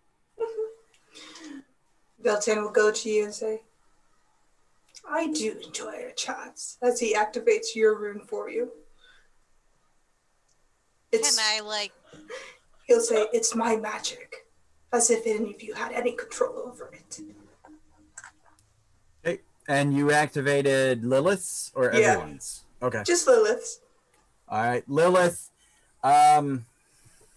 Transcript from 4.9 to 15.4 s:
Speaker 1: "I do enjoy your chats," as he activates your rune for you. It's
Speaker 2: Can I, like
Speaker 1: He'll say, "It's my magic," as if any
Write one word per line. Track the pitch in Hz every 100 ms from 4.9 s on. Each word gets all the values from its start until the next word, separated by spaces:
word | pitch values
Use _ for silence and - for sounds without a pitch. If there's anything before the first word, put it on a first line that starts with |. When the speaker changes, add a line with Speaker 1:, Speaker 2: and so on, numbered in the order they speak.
| - 339
Speaker 1:
"I | 320 320
do | - 214 - 156
enjoy | - 214
your | 220 -
chats," | - - 262 254 - - -
as | 247 240
he | 226 214
activates | 214 240 233 208 - 220
your | 220 208
rune | 208 202 -
for | 202 -
you. | 226 247 - - - - - _ _ _ _ _ _ _ _ _ _ _ _ _ _ _ _ _ _ _
It's | 220 226 -
Speaker 2:
Can | 214 220
I, | 208
like | 208 202 - _ - - - - - _ _ -
Speaker 1:
He'll | 233
say, | 233 220 214
"It's | 233 - 226
my | 226 220
magic," | 202 190 - - - - - _ _ _ _
as | 240 233
if | 220 226
any | 214